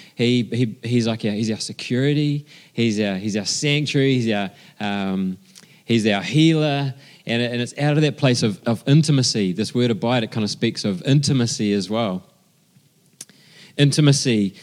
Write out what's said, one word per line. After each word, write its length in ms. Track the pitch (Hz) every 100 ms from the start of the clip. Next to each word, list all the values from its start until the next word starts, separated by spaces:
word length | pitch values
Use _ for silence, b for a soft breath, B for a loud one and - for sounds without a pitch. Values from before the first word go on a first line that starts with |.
| B
he, 280 | - 120 123
he, 340 | 104 117 117 - 117
he's 200 | 120 113
like, 180 | 110
our, 60 | 107
he's 200 | 104 110
our 60 | 107
security, 880 | - - - 123 139 147 147 143 - B B
he's 260 | - 117 107
our, 160 | 104 95
he's 220 | 107 104
our 80 | 98
sanctuary, 680 | - 147 147 147 143 135 127
he's 140 | 113
our, 200 | 104 95 B B -
um, 580 | 104 101 95 95 95 92 B B B B -
he's 200 | 117 107
our 140 | 101
healer. 720 | 87 147 160 160 151 143 139 - B B
And, 160 | - 117
and 220 | 120 120
it's 100 | 117 -
out 180 | 147 147
of 60 |
that 160 | 151 -
place 240 | 135 123
of, 200 | 117 95
of 220 | 120 110 139
intimacy. 680 | 151 156 135 120 113 95
This 200 | 90 101
word 160 | 123 120
abide, 340 | 95 117 123
it 60 | 110
kind 140 | 113
of 60 | 104
speaks 340 | - 113 -
of 160 | - 90 -
intimacy 680 | 147 143 135 117 - 104
as 160 | 101 92
well. 340 | 113 107 92 - _ _ _ _ _ _ _ _ _ - B B B B -
Intimacy, 760 | 143 156 143 139 135 110 98 B